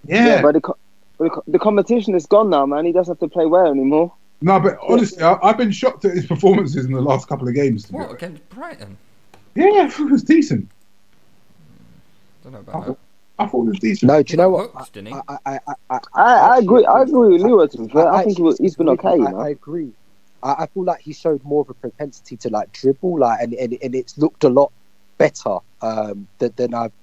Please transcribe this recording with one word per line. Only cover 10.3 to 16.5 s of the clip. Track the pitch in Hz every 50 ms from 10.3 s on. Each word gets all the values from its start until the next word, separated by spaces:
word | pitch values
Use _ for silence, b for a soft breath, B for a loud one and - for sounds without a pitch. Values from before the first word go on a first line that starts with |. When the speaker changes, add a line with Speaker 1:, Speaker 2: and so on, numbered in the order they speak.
| 311 339 - - - - - - - _ - _ - _ _ _ _ _ _ _ _ _ _ _ _ - - - - - - - - - _ _ _ _ _ _ _ _
Speaker 3:
Don't | - 135
know | 131 104
about | 98 - -
Speaker 1:
I | -
Speaker 3:
that. | -
Speaker 1:
thought, | 127 131 _ _ _ _ _ _ _ _ -
I | -
thought | 196 - - -
it | -
was | 202 -
decent. | - 110 98 - - 127
Speaker 4:
No, | 143 151
do | 143 -
you | 165
know | 160 180 190
what? | 185 170 202 240
Speaker 3:
Hooks, | - - 127 -
didn't | _ 104 98 110
he? | 131
Speaker 4:
I, | 139 139 - 143 139 _
I, | 135 135 135 _ 143
I, | 139 _ _ _
I, | 127 123 - - -
Speaker 2:
I, | - 196 240 151 - - 202